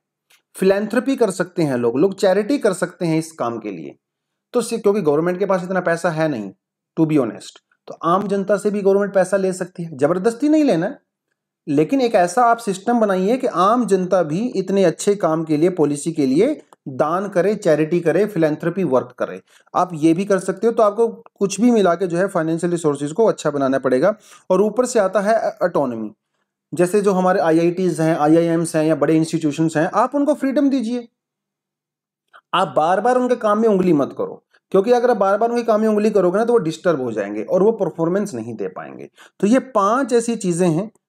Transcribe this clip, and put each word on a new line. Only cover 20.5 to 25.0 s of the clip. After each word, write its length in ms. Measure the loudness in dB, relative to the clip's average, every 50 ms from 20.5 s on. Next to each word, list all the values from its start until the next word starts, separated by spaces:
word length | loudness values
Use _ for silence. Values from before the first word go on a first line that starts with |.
| -4 -2 0
हो, 60 | 0 2
तो 100 | 2 2
आपको 260 | 2 2 2 0 -2
कुछ 520 | -2 -6 -18 -16 _ -4 -2 -2 0 2
भी 100 | 2 4
मिला 240 | 4 4 4 2 2
के 120 | 0 -2
जो 100 | -4 -2
है 120 | -2 -2 -2
फाइनेंशियल 440 | -2 -2 -2 -2 -2 -2 -2 -2 -2
रिसोर्सेज 400 | -2 0 -2 -2 -2 -4 -6 -2
को 140 | 0 2
अच्छा 240 | 2 0 0 -2 -4
बनाना 280 | -2 0 0 0 0 0
पड़ेगा। 380 | 0 0 2 2 2 2 0 -2 _ -20 -20 -10 _ 0
और 120 | 2 2 2
ऊपर 240 | 2 0 0 -2
से 120 | 0 2
आता 220 | 0